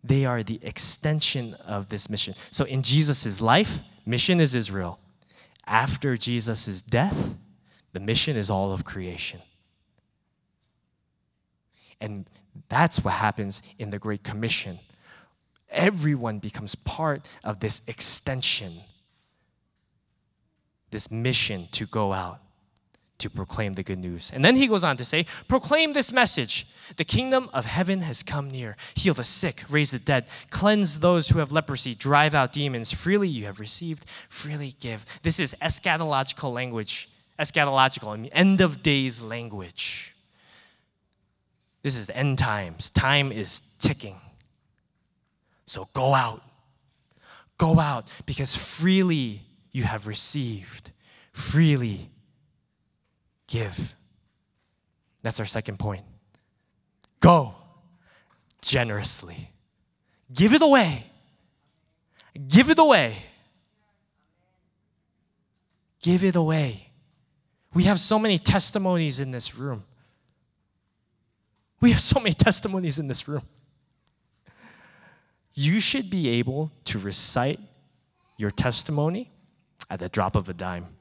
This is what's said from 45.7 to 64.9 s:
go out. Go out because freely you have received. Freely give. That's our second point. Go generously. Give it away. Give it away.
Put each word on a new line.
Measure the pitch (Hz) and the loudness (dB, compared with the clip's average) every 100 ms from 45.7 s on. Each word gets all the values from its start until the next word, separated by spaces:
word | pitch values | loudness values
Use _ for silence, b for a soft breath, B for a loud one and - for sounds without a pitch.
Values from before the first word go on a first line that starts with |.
| - 95 | -8 -8
go | - 131 | -2 2
out. | 135 120 110 - _ _ _ _ _ _ b b b b - | 2 0 -6 -18 _ _ _ _ _ _ b b b b -2
Go | 165 160 | 4 4
out | 151 127 - - - | 4 -2 -8 -16 -10
because | 135 135 | -4 -2
freely | - - - 170 190 180 160 123 101 - _ _ | -2 -4 -2 2 4 2 0 -2 -8 -16 _ _
you | 135 | -4
have | 107 110 104 | -2 -4 -6
received. | 104 - 147 123 107 92 - - _ b b b | -4 -4 -4 -6 -8 -14 -20 -20 _ b b b
Freely | - - 147 160 143 120 98 - _ _ _ _ _ _ _ _ _ _ _ _ _ _ | -10 0 4 6 4 0 -6 -12 _ _ _ _ _ _ _ _ _ _ _ _ _ _
give. | 117 104 90 - - _ _ _ _ _ _ _ _ _ _ _ _ | -6 -4 -6 -10 -12 _ _ _ _ _ _ _ _ _ _ _ _
That's | 117 110 | -6 -4
our | 107 | -4
second | 113 110 98 | -4 -6 -6
point. | 104 95 - - _ _ _ _ _ _ _ _ - _ | -6 -6 -12 -20 _ _ _ _ _ _ _ _ -20 _
Go | 170 170 123 - - _ _ _ b b b b b _ | 8 8 4 -10 -20 _ _ _ b b b b b _
generously. | - 135 117 104 107 - 87 - - _ _ _ _ _ _ _ _ | 0 0 0 -2 -2 -4 -6 -16 -18 _ _ _ _ _ _ _ _
Give | 127 202 | 4 6
it | 294 | 8
away. | 311 277 190 143 - _ _ _ _ _ _ _ _ _ _ b b 151 135 | 8 6 6 -2 -10 _ _ _ _ _ _ _ _ _ _ b b -16 6
Give | 170 262 | 6 8
it | 320 | 6
away. | 311 220 123 104 - _ _ _ _ _ _ _ _ _ _ _ _ _ _ _ _ | 8 8 6 -4 -16 _ _ _ _ _ _ _ _ _ _ _ _ _ _ _ _